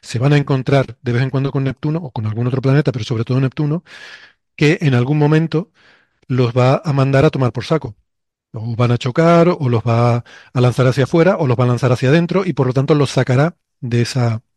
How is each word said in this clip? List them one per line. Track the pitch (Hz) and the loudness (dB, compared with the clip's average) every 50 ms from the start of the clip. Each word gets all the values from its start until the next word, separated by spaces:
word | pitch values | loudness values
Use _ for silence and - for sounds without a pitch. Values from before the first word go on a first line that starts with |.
se | - - - 117 | -18 -8 -6 -2
van | 127 143 147 | 2 2 2
a | 147 | 2
encontrar | 139 - 143 131 127 - 139 139 127 - 117 - | 2 0 -2 -2 0 0 0 0 0 -2 -6 -10
de | _ 123 | _ -4
vez | 120 120 135 | -2 -2 -2
en | 131 | -2
cuando | 131 135 135 139 | -2 -4 -4 -4
con | - 143 135 | -4 -4 -4
Neptuno | 135 127 - - 151 151 165 | -4 -6 -6 -6 -6 -4 -4
o | 180 127 | -6 -8
con | - - 107 | -10 -8 -8
algún | 110 107 113 117 127 | -6 -6 -4 -4 -2
otro | 120 123 | -4 -2
planeta, | 117 135 135 147 151 - | 0 2 2 2 2 0
pero | - 120 110 | -4 -6 -6
sobre | - 123 110 117 | -6 -4 -6 -4
todo | - 127 131 | -2 -2 -2
Neptuno, | 135 131 - - 151 147 147 175 - _ - - - - - - - - _ _ _ _ _ | -2 -2 -4 -4 -4 -4 -4 -6 -8 _ -20 -20 -20 -20 -20 -20 -20 -20 _ _ _ _ _
que | - 156 147 165 - | 0 2 2 2 2
en | 170 143 131 | 0 0 2
algún | 120 120 131 151 151 | 2 0 0 0 0
momento | 147 147 156 156 160 156 - 156 - - _ _ _ _ _ _ _ _ _ _ _ _ | 2 2 2 2 0 0 -4 -6 -6 -6 _ _ _ _ _ _ _ _ _ _ _ _
los | 131 123 127 117 113 123 | -2 0 0 0 2 2
va | 123 127 139 156 - | 2 2 2 0 0
a | 170 139 | -2 0
mandar | 139 135 135 139 135 143 | 0 0 2 2 2 2
a | 156 | 2
tomar | - 135 131 120 - | 2 0 -2 -2 -2
por | 131 110 | -6 -6
saco. | - 165 156 - 117 104 _ _ _ _ _ _ _ _ _ _ _ - | -4 -4 -4 -4 -8 -14 _ _ _ _ _ _ _ _ _ _ _ -14
O | 113 107 117 117 | -12 -8 -8 -2
van | 110 123 120 | 0 0 0
a | 120 117 | 0 0
chocar, | - 131 120 - 160 170 170 170 170 175 | -2 -4 0 2 4 4 6 6 4 4
o | 175 - 143 123 | 2 0 -2 0
los | 120 110 - | 0 0 0
va | 123 113 117 120 120 117 117 - - - - - _ _ | 0 0 2 2 2 0 0 -4 -8 -20 -20 -20 _ _
a | 127 | 0
lanzar | 123 123 113 - 127 127 | 2 2 2 2 2 2
hacia | 123 143 131 | 2 2 0
afuera, | - - 170 165 180 202 185 | 0 2 2 4 2 2 0
o | 165 127 | 0 -2
los | 123 110 | 0 0
va | 123 | 2
a | 123 | 0
lanzar | 120 117 - 123 123 | 0 0 0 0 0
hacia | - - 127 | 0 2 2
adentro, | 143 170 175 160 170 185 196 | 2 2 2 0 -2 -2 -2
y | 185 139 | -2 -2
por | - 135 127 | -2 -2 0
lo | 120 | 0
tanto | 135 135 131 156 | -2 0 2 2
los | 147 143 127 | 2 2 0
sacará | - 139 127 - 127 123 147 175 - _ _ _ _ _ | 0 -2 0 0 2 2 2 0 -2 _ _ _ _ _
de | - 120 117 120 117 | -8 -4 -2 -2 -2
esa, | - - 127 120 117 113 113 - _ _ | -2 -2 -2 -2 -2 -2 -4 -8 _ _